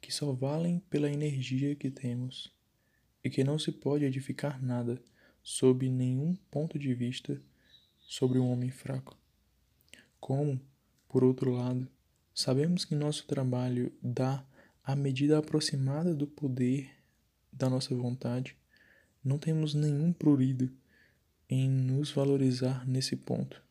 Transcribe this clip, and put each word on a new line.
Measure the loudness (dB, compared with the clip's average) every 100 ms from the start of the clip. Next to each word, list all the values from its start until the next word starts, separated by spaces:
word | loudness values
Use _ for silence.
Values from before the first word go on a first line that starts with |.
que | -8
só | -4 -2
valem | -2 -2 0 0 -2 -2
pela | 0 0
energia | 0 -2 -2 -2 0 0 -2
que | -6
temos | -4 -6 -4 -6 -10 -16 _ _ _ _ _ _ _
e | -4
que | 0
não | 0 0
se | -4
pode | -4 0 2
edificar | 0 -2 -6 -6 -6 -4
nada, | -4 -2 -2 -4 -8 _ _ _
sob | -12 2 4 4 2
nenhum | 0 0 0 0 -2 _
ponto | -6 -4 -4
de | -4
vista, | -2 -2 -4 -8 -10 -10 _ _ -20 _ _
sobre | -16 -2 2 2
um | 2
homem | 0 -4
fraco. | -6 -8 -8 -10 -20 _ _ _ _ _ _ _ -20 _ _
Como, | -4 -2 0 -2 -8 _ _ _ _
por | 4
outro | 4 4 0
lado, | 0 -2 -4 -6 _ _ _ _
sabemos | -6 0 2 2 0
que | 0 -2
nosso | -2 -4 -4
trabalho | -2 0 0 0 -2 -4 -4
dá | -6 -2 0 -2 -8 -20 -20 _
a | -4 -2
medida | 0 2 4 4
aproximada | 4 0 0 0 0 0 0
do | 0 -4
poder | -4 -4 0 2 2 -4 -18 _ _ _ _ _
da | -2 0
nossa | 0 0 -2
vontade, | -2 -4 -4 -4 -6 -12 _ _ -20 -20 _ _
não | -2 0
temos | 0 0 2
nenhum | 2 2 2 2
prurido | 4 4 6 4 2 -2 -4 _ _ _ _ _ _ _
em | 0 2
nos | 2 2 0 0
valorizar | 0 2 4 4 2 0 -2 -2
nesse | -2 -2 -6
ponto. | -4 -4 -4 -8 _